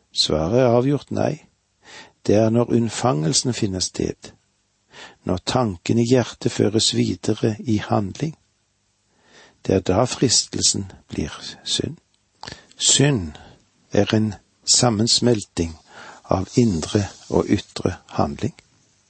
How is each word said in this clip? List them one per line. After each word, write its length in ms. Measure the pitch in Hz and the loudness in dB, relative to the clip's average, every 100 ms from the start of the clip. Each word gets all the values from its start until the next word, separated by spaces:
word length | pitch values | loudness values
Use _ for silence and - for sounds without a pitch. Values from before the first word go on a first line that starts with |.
| _ | _
Svaret 480 | - - 78 80 123 | -4 0 0 2 2
er 60 | 123 | 4
avgjort 440 | 120 135 143 - | 4 2 -2 -4
nei. 360 | 101 110 156 _ _ _ _ - - - _ - | -2 -2 -4 _ _ _ _ -20 -20 -20 _ 0
Det 80 | |
er 160 | 101 113 | 4 4
når 220 | 117 117 | 2 2
unnfangelsen 800 | 117 117 - 120 147 156 - 131 | 0 0 -2 0 0 0 -2 -2
finner 260 | 113 101 92 | -4 -4 -4
sted, 520 | - - - - - _ _ _ _ _ _ - - _ | -6 -4 -6 -6 -16 _ _ _ _ _ _ -20 -20 _
når 120 | - 90 | -6 -4
tanken 640 | - 127 113 87 - 113 | -2 0 -2 -4 -2 0
i 100 | 117 | 4
hjertet 420 | 127 113 - 117 | 2 2 -4 -6
føres 420 | - 107 107 - | 0 2 2 0
videre 600 | 117 113 92 - 107 113 107 | 0 -2 -2 -4 -2 -2 -2
i 160 | 107 104 | -2 -2
handling. 600 | - 113 95 - 156 - _ _ _ _ _ _ _ _ _ - - _ - | 0 -2 -2 -6 -8 -8 _ _ _ _ _ _ _ _ _ -20 -20 _ 0
Det 80 | |
er 60 | 95 | 0
da 240 | - 113 | 2 2
fristelsen 880 | 123 - 127 - - 98 - 107 98 - - | 0 0 0 0 -2 -2 -2 -2 -8 -16 -10
blir 220 | - 80 - - - | -8 -8 -10 -16 -14
synd. 320 | - - - 165 _ _ _ _ - - _ - | -6 -4 -4 -8 _ _ _ _ -18 -18 _ -4
Synd 560 | - - 143 123 80 - - - _ _ _ | 0 4 4 2 -4 -12 -20 -20 _ _ _
er 220 | 104 101 | 0 2
en 200 | 110 107 98 _ _ | 2 0 -4 _ _
sammensmelting 1120 | - - 123 104 113 - 120 110 - - 82 82 _ - - - - | 0 2 4 2 0 2 2 2 -2 -4 -4 -6 _ -20 -20 -16 -2
av 180 | 92 90 - | -2 0 2
indre 480 | 117 82 - 107 98 - - | 2 2 0 -2 -2 -8 -2
og 220 | 87 - | 0 2
ytre 460 | 104 - - - 90 - - | 0 -2 -4 -4 -4 -10 -4
handling. 380 | 95 - 110 - _ _ _ _ | -4 -2 -8 -8 _ _ _ _